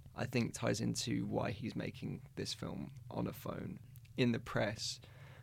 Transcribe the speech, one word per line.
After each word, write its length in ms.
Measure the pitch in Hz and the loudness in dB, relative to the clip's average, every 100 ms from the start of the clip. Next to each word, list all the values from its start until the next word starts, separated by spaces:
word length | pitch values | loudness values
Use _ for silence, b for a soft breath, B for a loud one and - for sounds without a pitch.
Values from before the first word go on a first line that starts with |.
| - - | -10 -4
I 100 | 117 | 2
think, 280 | 123 110 | 4 4
ties 280 | - 117 113 | 4 2 4
into 440 | 120 117 120 117 107 | 4 2 2 2 2
why 260 | 110 117 | 2 2
he's 240 | 104 107 - | 0 -2 -2
making 460 | - - 104 95 - - | -4 -4 -4 -6 -6 -4
this 180 | - | -4
film 380 | - - - 71 - - | -2 -4 -4 -6 -8 -6
on 180 | 117 104 | 0 0
a 40 | |
phone. 460 | - - 87 - - - - - - | 0 -4 -2 -4 -6 -10 -14 -6 4
In 140 | 123 | 6
the 60 | 113 | 6
press 600 | - 117 107 110 - - B B B B | 2 2 2 2 -4 -4 B B B B